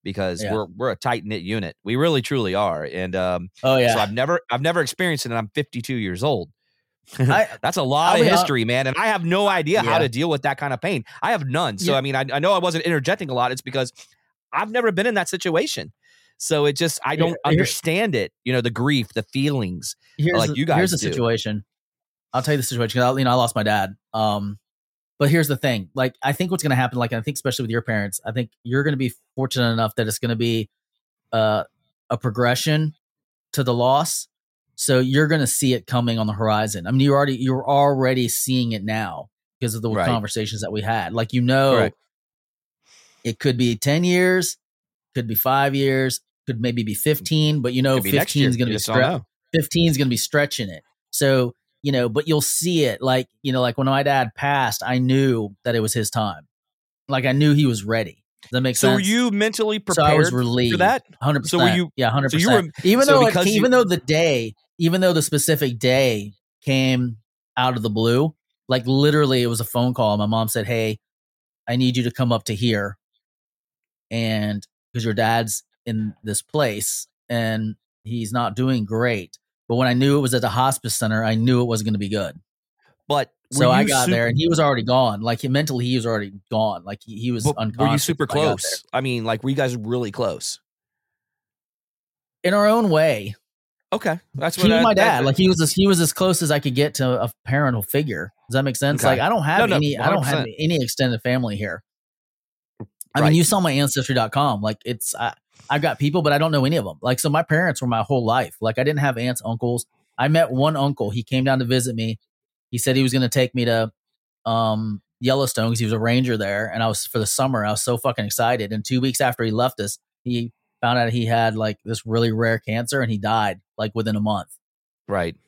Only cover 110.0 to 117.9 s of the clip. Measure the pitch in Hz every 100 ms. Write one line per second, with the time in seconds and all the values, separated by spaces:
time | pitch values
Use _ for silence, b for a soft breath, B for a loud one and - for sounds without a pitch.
110 | _ - 135 160 151 127 147 151 143 143
111 | 104 117 117 131 131 131 120 127 123 113
112 | 113 110 _ _ _ _ _ 120 - 131
113 | 131 131 123 139 127 127 120 113 113 _
114 | _ _ _ _ 113 113 113 107 110 104
115 | _ _ 123 135 135 - 113 113 110 110
116 | 117 123 127 110 101 101 110 98 113 104
117 | - 120 104 - 131 120 104 104 -